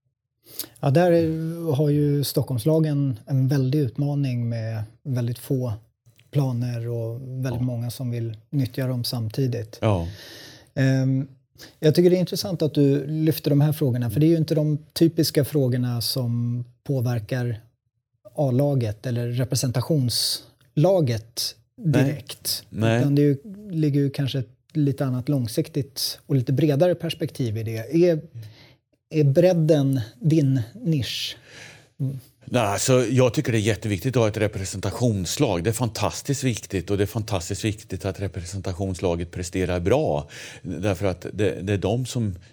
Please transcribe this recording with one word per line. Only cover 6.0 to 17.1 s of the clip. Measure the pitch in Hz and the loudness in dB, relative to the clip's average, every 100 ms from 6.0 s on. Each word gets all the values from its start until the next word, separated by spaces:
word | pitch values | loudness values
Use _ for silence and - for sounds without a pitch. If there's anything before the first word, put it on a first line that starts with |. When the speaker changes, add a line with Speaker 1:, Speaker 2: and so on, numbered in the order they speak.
| _ _ _ | _ _ _
Speaker 1:
planer | 143 131 120 123 120 117 | -2 -2 -2 -4 -4 -6
och | 117 113 117 | -4 -6 -8
väldigt | 131 131 131 117 | -10 -6 -4 -2
Speaker 2:
Ja. | 127 | -4
Speaker 1:
många | 120 120 | -4 -6
som | - 120 | -6 -6
vill | 120 113 110 _ | -4 -6 -8 _
nyttja | 147 127 - 131 | -2 -2 -2 -4
dem | 127 | -2
samtidigt. | 120 127 110 123 131 113 107 - | -4 -4 -4 -2 -2 -2 -8 -2
Speaker 2:
Ja. | 110 95 82 - - - - - - | 0 0 -2 -8 -16 -20 -20 -20 -10
Speaker 1:
Ehm, | - 135 135 131 131 139 - _ _ - _ | 0 2 2 2 0 -2 -10 _ _ -20 _
jag | 156 | 4
tycker | 151 180 | 6 6
det | 180 | 6
är | |
intressant | 175 190 208 170 | 2 -2 -4 -2
att | 156 | 0
du | 147 143 139 143 | 4 4 4 0
lyfter | 156 156 151 - | 0 2 2 2
de | 143 | 4
här | 147 | 4
frågorna, | 147 143 120 120 | 2 0 2 0
för | 104 | 2
det | 156 | 4
är | |
ju | 165 | 4
inte | 151 | 2
de | 156 151 147 - | 0 0 -2 -4
typiska | - 165 165 151 - | 2 4 4 2 2
frågorna | 135 151 127 123 123 120 | 2 2 2 0 -2 -2
som | 110 135 123 120 120 120 120 _ | -4 -2 -2 -2 -2 -4 -8 _
påverkar | - 139 123 | -4 -2 0